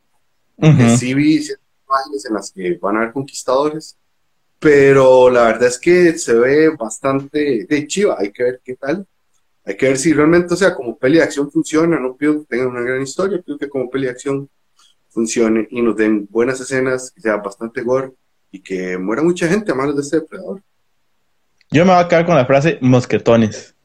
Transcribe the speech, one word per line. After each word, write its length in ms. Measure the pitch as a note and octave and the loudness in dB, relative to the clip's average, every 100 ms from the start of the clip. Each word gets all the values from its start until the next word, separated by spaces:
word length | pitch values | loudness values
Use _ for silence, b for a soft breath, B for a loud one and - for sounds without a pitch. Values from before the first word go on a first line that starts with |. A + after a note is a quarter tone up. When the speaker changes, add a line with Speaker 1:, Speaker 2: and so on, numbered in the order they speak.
| _ _ _ _ _ - | _ _ _ _ _ 0
Speaker 1:
Ujú. 240 | D#3 B2 | 4 6
Speaker 2:
Eh, 140 | A#2 A#2+ | 4 2
sí 180 | B2 | 0
vi 260 | C3 D3+ D#3 | 0 2 2
ciertas 260 | - - _ _ - | -2 -12 _ _ -6
imágenes 360 | C#3 - - - | -4 -4 -10 -8
en 80 | |
las 180 | G#2+ F#2+ | -8 -8
que 260 | F#2+ F2+ F2 | -8 -6 -4
van 160 | F#2+ G#2+ | -4 -2
a 40 | |
haber 120 | A2+ | -4
conquistadores, 840 | C3+ C#3 - - C3 D3+ D#3 - _ _ _ _ _ _ _ | -6 -10 -10 -2 -2 -2 -6 -14 _ _ _ _ _ _ _
pero 720 | D#3 C#3+ C#3 C3+ C3 B2+ B2+ | 4 6 6 6 6 6 6
la 120 | B2 | 6
verdad 200 | A#2 A2 B2 | 2 2 0
es 100 | - | 0
que 380 | - F3+ F3 E3 | 2 4 4 2
se 160 | - | 0
ve 360 | A#2 B2+ C#3+ D#3+ | 2 4 4 2
bastante 960 | D3+ A2 - C#3 C3+ C#3 D3+ D3 A#2 F#2 | 0 -8 -6 -4 -4 -4 -4 -2 -2 -2
de 180 | D3 D3 | -4 -4
chiva, 300 | F#3+ G3+ A2 | -2 -2 -2
hay 140 | G2+ | -6
que 100 | - | -4
ver 160 | B2 B2+ | -4 -4
qué 120 | - B2+ | -10 -10
tal. 300 | C3+ F3 G3 _ _ _ _ _ | -6 -8 -8 _ _ _ _ _
Hay 120 | - G2+ | -12 -2
que 100 | C3 | 0
ver 120 | C3 | 0
si 140 | E3+ | 0
realmente, 420 | D3 D3+ E3+ F3 | 2 4 4 2
o 20 | F3 | 0
sea, 180 | F#3+ | 0
como 220 | - A#2+ - | -2 -8 -4
peli 220 | C3 D#3+ | 0 2
de 60 | |
acción 260 | D3 C#3+ D3 | 2 -2 -4
funciona, 480 | D#3+ D3+ D3+ E3 D#3 | -4 -2 0 0 -2
no 160 | B2+ B2+ | -4 -4
pido 240 | D3 D3+ | -2 -2
que 60 | D3 | -4
tengan 220 | A#2+ B2+ | -4 -4
una 120 | B2 | -4
gran 220 | A#2+ C3 | -6 -6
historia, 400 | C3+ - G3 F#3+ | -6 -6 -4 -4
pido 160 | E3 C#3+ | -8 -10
que 100 | C#3 | -8
como 220 | C3+ B2 | -6 -6
peli 140 | C3+ C3 | -4 -6
de 60 | |
acción 360 | A#2+ C#3+ C#3 C#3 _ _ _ b b _ | -6 -6 -6 -8 _ _ _ b b _
funcione 560 | - A2+ B2 A2+ A2 G#2 | -6 -4 0 0 0 -2
y 120 | A#2+ | -4
nos 140 | A#2 G#2 | -2 0
den 300 | G#2+ G#2+ G2+ | 0 0 -2
buenas 300 | A2+ B2 C3 | -2 -2 -4
escenas, 500 | B2+ C3+ C3 B2+ B2+ | -6 -4 -2 -4 -8
que 100 | _ | _
sea 160 | A2 G#2 | -4 -4
bastante 460 | G2+ - A2+ B2 | -6 -10 -12 -8
gore 300 | A#2+ C3 C3+ - _ _ _ | -2 -2 -4 -14 _ _ _
y 100 | F#2+ | -20
que 360 | - F#2 F#2 F2+ | -10 -8 -6 -6
muera 240 | F#2 A#2+ | -6 -2
mucha 240 | D#3+ F3 E3+ | -2 0 -2
gente 220 | G3+ A3 | -2 -2
a 20 | |
manos 200 | C3 C#3 C#3+ | -4 -4 -4
de 60 | |
este 180 | C#3+ D#3+ | -4 -4
depredador. 420 | - G2 - G3 _ _ _ _ _ _ _ _ _ _ - | -6 -12 -14 -14 _ _ _ _ _ _ _ _ _ _ -2
Speaker 1:
Yo 140 | C#3 | 2
me 80 | F#3 | 4
voy 100 | F3+ | 4
a 60 | F3 | 4
quedar 160 | E3+ | 2
con 100 | E3+ | 2
la 120 | D#3+ B2 | 2 2
frase 320 | C3+ D#3+ - | 2 2 0
mosquetones. 920 | B2+ B2+ - G#2+ - A#2 A2 G2 - _ | 2 2 2 -2 2 2 2 -4 -16 _